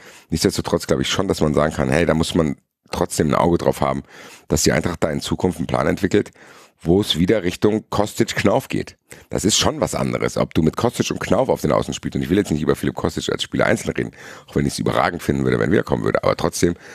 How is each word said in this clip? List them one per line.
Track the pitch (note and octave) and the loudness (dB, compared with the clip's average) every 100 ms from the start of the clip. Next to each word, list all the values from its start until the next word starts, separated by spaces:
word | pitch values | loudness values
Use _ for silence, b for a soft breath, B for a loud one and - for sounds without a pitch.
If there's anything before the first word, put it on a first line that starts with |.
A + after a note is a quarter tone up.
| B B B | B B B
Nichtsdestotrotz | D#2 G2+ - - E2+ - | 0 0 0 -2 -4 0
glaube | D2+ | 0
ich | C2+ | 0
schon, | - F#2+ | -2 -2
dass | F#2 | 0
man | D#2 | 2
sagen | C#2+ D#2 | 2 0
kann, | D#2+ C2+ | 0 0
hey, | C#2+ E2 | 2 2
da | |
muss | D#2 E2 | 2 2
man | F2+ D#2 C#2 _ _ _ | 2 0 -2 _ _ _
trotzdem | - E2+ - D#2+ | -4 -4 0 2
ein | |
Auge | B1 F2 E2+ | 4 4 4
drauf | C#2 C2+ | 2 0
haben, | C#2 C#2 - B B B B | -2 -2 -8 B B B B
dass | D#2+ | 0
die | - | 2
Eintracht | B1+ E2+ E2 | 2 -2 -2
da | E2+ | -2
in | C#2+ | -2
Zukunft | - - F#2 F2 | -4 -2 -2 -2
einen | B1+ | -2
Plan | A#1+ D2+ | 0 0
entwickelt, | E2+ F#2 G#2 - B B B B B | 0 2 0 0 B B B B B
wo | D#2+ F#2 | 2 2
es | G#2 D#2 | 2 0
wieder | F2+ A2 | 2 2
Richtung | F2+ - G#2+ G#2+ - | 0 0 0 0 -2
Kostic-Knauf | - G#2 - A2+ - G2 A#2 - | -2 -2 0 -2 2 2 2 0
geht. | - - - _ B B | -6 -6 -14 _ B B
Das | - | -2
ist | F#2 - | 0 2
schon | - D3+ | 0 0
was | E2+ C#2+ | -2 -2
anderes, | C2+ A#1+ A#1 - | -2 -2 -2 -2
ob | - | 0
du | - | 2
mit | D#2+ - | 2 2
Kostic | B2 - - | 0 0 -2
und | - | -2
Knauf | - F#2 B2+ | 0 2 2
auf | D2+ | 0
den | D#2 | 2
Außen | A1 - | 2 0
spielst. | - - | -6 -6
Und | C#2 | -4
ich | C2+ | 0
will | F#2+ | 0
jetzt | F#2+ | 2
nicht | D2+ | 0
über | C#2+ C#2 | 0 0
Philipp | C#2 | -2
Kostic | B1+ F2+ - - | -2 -4 -2 -4
als | - | -4
Spieler | - C2 A1+ | -4 0 2
einzeln | A2 - | 2 -2
reden, | - A#1 B B B B | -4 -6 B B B B
auch | |
wenn | - C#2+ | -2 0
ich | |
es | - | 0
überragend | G#1+ A#1 D#2+ F2 | -2 2 0 -2
finden | - C#2 | -2 0
würde, | B1+ B1 | 2 2
wenn | A1 | 2
er | |
wiederkommen | F#2 - B1 | 2 2 0
würde. | G#1 - | 0 0
Aber | - - | 0 0
trotzdem | E2+ - F2 F2 B | -2 0 0 0 B